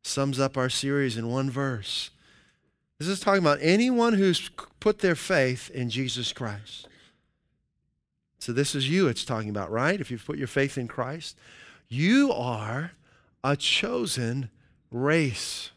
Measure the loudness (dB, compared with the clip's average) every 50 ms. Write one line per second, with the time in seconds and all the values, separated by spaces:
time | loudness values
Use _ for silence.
0 | _ -6 -2 -2 0 0 2 0 0 0 2 0 -2 0 0 -2 -2 0 0 2
1 | 0 0 -2 -4 -4 -2 -2 -2 -2 -2 -2 -2 -2 -2 -4 -6 -6 -6 -6 -6
2 | -6 -8 _ _ _ _ _ _ _ _ _ _ _ _ _ _ _ _ _ _
3 | -4 -4 -4 0 4 4 4 6 6 6 4 6 4 4 6 6 4 4 4 4
4 | 4 4 4 4 4 4 4 2 -2 -8 _ -16 -18 -18 _ _ 0 0 2 4
5 | 2 2 2 2 0 0 2 4 4 2 0 -4 -8 -10 -6 -6 -4 -4 -2 -4
6 | -4 -4 -4 -4 -6 -6 -6 -6 -6 -8 -8 -10 -12 -16 -18 -20 -20 -20 _ _
7 | _ _ _ _ _ _ _ _ _ _ _ _ _ _ _ _ _ _ _ _
8 | _ _ _ _ _ _ _ _ -8 -2 0 0 0 0 0 -2 0 2 2 4
9 | 4 2 2 -2 -4 -4 -4 -2 -2 -4 -4 -4 -4 -2 -2 0 2 2 0 0
10 | -4 -6 -8 -10 -8 -8 -6 -6 -6 -2 0 0 0 0 -2 -6 -6 -6 -6 -6
11 | -6 -6 -8 -12 -12 -16 -16 _ -20 -20 -20 -20 -20 -20 -20 -20 _ _ -4 0
12 | 2 4 6 4 4 4 0 -2 -2 -2 -2 -4 -4 -6 -6 -6 -6 -8 -12 _
13 | _ _ _ _ _ _ _ _ 0 0 0 2 2 0 0 0 0 -2 -2 -2
14 | -2 -2 -2 -2 -2 -2 -2 -4 -6 -8 _ _ _ _ _ _ _ _ -6 -2
15 | 0 2 2 2 2 0 -2 -4 -6 -8 -8 -10 -12 -14 _